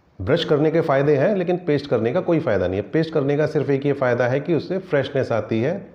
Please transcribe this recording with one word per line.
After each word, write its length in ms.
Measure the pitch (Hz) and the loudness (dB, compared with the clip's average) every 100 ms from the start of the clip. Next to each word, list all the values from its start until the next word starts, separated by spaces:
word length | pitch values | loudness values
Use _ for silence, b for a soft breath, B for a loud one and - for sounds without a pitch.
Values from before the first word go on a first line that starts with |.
| _ - | _ -8
ब्रश 240 | 95 160 - | -2 0 2
करने 260 | 151 156 | 2 2
के 100 | 160 | 2
फ़ायदे 340 | 160 135 143 143 | 2 2 2 2
हैं, 200 | 160 208 | 2 0
लेकिन 220 | 170 180 | 0 -2
पेस्ट 300 | - 147 - | 0 -2 0
करने 260 | 127 113 | 0 0
का 80 | 156 | 0
कोई 180 | 175 165 | 0 0
फ़ायदा 280 | 131 101 90 | 2 0 0
नहीं 140 | 95 | -2
है। 80 | 101 | -2
पेस्ट 240 | 151 160 | -2 0
करने 240 | 156 135 143 | 0 0 0
का 80 | 151 | 0
सिर्फ 240 | 151 131 | 0 0
एक 160 | 139 143 | 0 0
ये 80 | |
फ़ायदा 340 | 139 127 120 123 | 0 0 2 0
है 120 | 135 | 0
कि 140 | 151 | 0
उससे 240 | 156 - 185 | -2 -2 -6
फ्रेशनेस 540 | 190 147 127 139 120 | -2 -2 0 -2 -2
आती 300 | 113 104 113 | -2 -2 -2
है, 260 | 127 185 - | -2 -4 -8